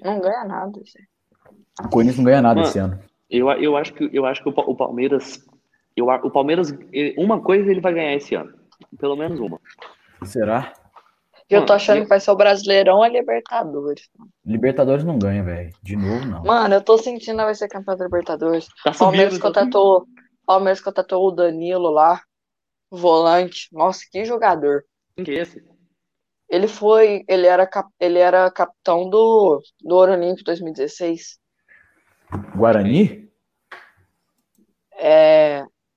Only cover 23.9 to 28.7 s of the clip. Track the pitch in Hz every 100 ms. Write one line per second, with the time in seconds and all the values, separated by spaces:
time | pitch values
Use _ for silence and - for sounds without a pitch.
23.9 | - - 190 226 233 214 165 143 143 -
24.9 | _ _ - 160 143 170 - _ _ _
25.9 | _ _ _ _ _ - 175 214 - 208
26.9 | 220 220 196 - 185 180 180 185 202 -
27.9 | - 175 175 180 180 185 185 175